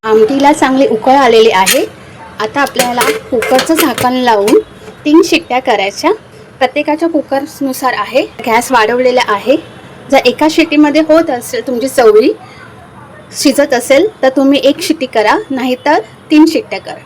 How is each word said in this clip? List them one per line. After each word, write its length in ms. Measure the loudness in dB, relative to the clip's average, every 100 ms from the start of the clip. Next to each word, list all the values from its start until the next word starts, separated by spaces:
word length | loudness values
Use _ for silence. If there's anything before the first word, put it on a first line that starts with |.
आमटीला 500 | 0 2 2 2 0
चांगली 360 | 2 0 0 0
उकळ 240 | 0 2
आलेली 380 | 2 4 4 2
आहे. 360 | 2 0 0 -4 -10 -20 -20 -20 -10
आता 200 | -8 -4
आपल्याला 400 | -4 -2 -4 -2 -2 -4 -4
कुकरचं 440 | -4 0 -2 0
झाकण 380 | 0 0 0 -2
लावून 460 | -2 0 0 2 2 0 -18 -20 -10
तीन 180 | 2 2
शिट्ट्या 340 | 4 -2 -2 -4
करायच्या. 540 | -2 -2 -2 -2 -4 -4 -8 -20 -20 -4
प्रत्येकाच्या 500 | -4 -2 -4 -2 -2
कुकर्सनुसार 840 | -4 -4 -6 -6 -8 -8 -4 -4 -4
आहे. 280 | -4 -4 -4 -8 -2
गॅस 260 | -2 0
वाढवलेला 480 | 0 0 0 0 0 0
आहे. 280 | -4 0 -2 -2 -20 -20 -20 -2
जर 80 | 0 0
एका 200 | 0 0
शिट्टीमध्ये 520 | 0 0 2 2 2 2
होत 220 | 2 2
असेल, 360 | -6 -6 -8 -6
तुमची 220 | -6 -4
चवळी 440 | 2 4 4 2 -2 -12 -20 -20 -20 -20 -20 -20 -20 -18
शिजत 420 | -2 0 0 0
असेल, 480 | -2 0 0 0 0
तर 60 | -2
तुम्ही 320 | 2 0 2
एक 160 | 0 -2
शिट्टी 260 | -4 -4 -2
करा, 320 | -2 0 -2 -4
नाहीतर 500 | -6 -4 -4 0 -2 -2 -20 0
तीन 160 | 4 4
शिट्ट्या 340 | 2 -6 -12
करा. 200 | -12 -16